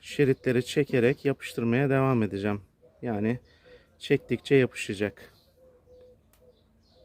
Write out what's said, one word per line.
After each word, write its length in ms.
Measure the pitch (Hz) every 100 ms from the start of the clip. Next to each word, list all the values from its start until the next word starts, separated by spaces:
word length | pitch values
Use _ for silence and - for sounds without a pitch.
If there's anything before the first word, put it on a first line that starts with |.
şeritleri 680 | - - 135 135 135 120 -
çekerek 580 | 151 139 131 120 143
yapıştırmaya 640 | 143 131 - - 117 120 139
devam 320 | 135 135 120
edeceğim. 380 | 104 98 104 104 - _ _ _
Yani 380 | 123 104 110 123 - _ - - _ _
çektikçe 560 | - 139 - 120 -
yapışacak. 800 | 139 123 - - 98 104 - - _ _ _ - _ _ 494 - _ _ _ _ _ _ _ _ 508